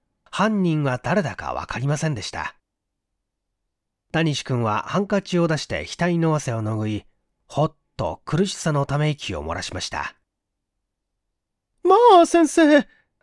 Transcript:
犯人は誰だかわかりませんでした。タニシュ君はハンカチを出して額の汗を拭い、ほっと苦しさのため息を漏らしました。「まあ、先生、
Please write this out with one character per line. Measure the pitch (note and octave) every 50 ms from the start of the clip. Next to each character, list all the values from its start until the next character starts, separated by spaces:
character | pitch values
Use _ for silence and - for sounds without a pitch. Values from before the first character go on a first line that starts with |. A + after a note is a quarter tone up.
| _ _ _ _ _ _
犯 | - - F#3+ A3 A3 G3+
人 | F#3+ F3 D#3+ D3+ D3
は | C#3 B2+ B2 -
誰 | A#2+ E3 G#3+
だ | G3 C3 G2
か | - - C#2 B1+
わ | B1+ - -
か | - A2+
り | B2 C#3
ま | D3 D3+
せ | - D#3+
ん | D3
で | G#2+
し | F2+ -
た。 | - - D#2 - - _ _ _ _ _ _ _ _ _ _ _ _ _ _ _ _ _ _ _ _ _ _ _ _ _ _ _ _ _ _ _
タ | - D#3 E3
ニ | D#3 D3
シ | - -
ュ |
君 | - C3 A#2+ A#2
は | A2 G#2 - - -
ハ | - F3
ン | G3+ G3
カ | G#3+ G3
チ | F#3+ - - F3
を | E3+ E3
出 | D#3+ D3
し | - -
て | A2 D#2+ D2+
額 | - - - E3+ F3 F3 E3+
の | E3 D#3+ D#3
汗 | D3+ - - A#2
を | A2+ G#2+
拭 | A2 A2 A2 G#2+ G#2+
い、 | G#2+ G2+ - _ _ _ _ _ _ _ _ _
ほ | - - D3+
っ | D#3 - _ _ _ _ -
と | G#2+ E2 D2+ - _
苦 | - - D3+ G3
し | G3 -
さ | - - E3
の | D3 C#3+ C#3
た | - C3+ C#3+
め | D3+ D3+
息 | D3+ - - - G2
を | D2+ D2
漏 | E2 E2
ら | F2
し | F2 - -
ま | F2+
し | - -
た。 | - D#2+ D2 - - _ _ _ _ _ _ _ _ _ _ _ _ _ _ _ _ _ _ _ _ _ _ _ _ _ _ _ _ _ _ _ _ _ -
「ま | F4 F#4 G#4+ A#4+ A#4+ G4+ F4
あ、 | E4+
先 | D#4 - E4+ E4 D4
生、 | - - E4 D4 D4+ D4 - - _ _ _ _ _ _